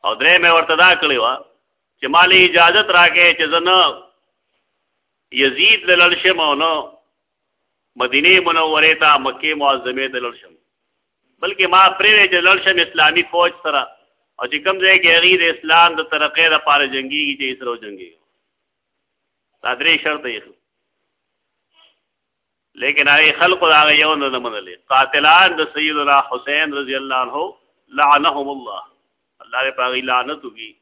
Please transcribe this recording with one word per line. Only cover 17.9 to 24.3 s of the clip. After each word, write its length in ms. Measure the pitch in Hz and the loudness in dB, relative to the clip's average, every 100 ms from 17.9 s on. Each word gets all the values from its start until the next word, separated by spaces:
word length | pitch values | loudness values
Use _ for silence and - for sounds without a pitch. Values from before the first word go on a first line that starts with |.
| 98 87 82 _ _ _ _ _ _ _ _ _ _ _ _ _ _ | -18 -20 _ _ _ _ _ _ _ _ _ _ _ _ _ _ _
دا 80 | 117 127 | -8 -4
درې 180 | 156 160 | -2 -2
شرط 200 | 156 147 127 | -4 -6 -10
یې. 160 | 107 - _ _ _ _ _ _ _ _ _ _ _ _ 320 _ _ _ _ _ _ _ _ _ _ | -12 -16 _ _ _ _ _ _ _ _ _ _ _ _ _ _ _ _ _ _ _ _ _ _ _
لیکن 220 | 131 147 143 | -4 0 2
هغې 240 | 147 156 151 | 2 2 2
خلقو 300 | 180 185 170 | -2 0 2
د 40 | |
هغه 200 | 151 151 151 | 4 4 2
یو 160 | 151 151 | 0 -2
نه، 120 | |
نه 100 | 139 | -4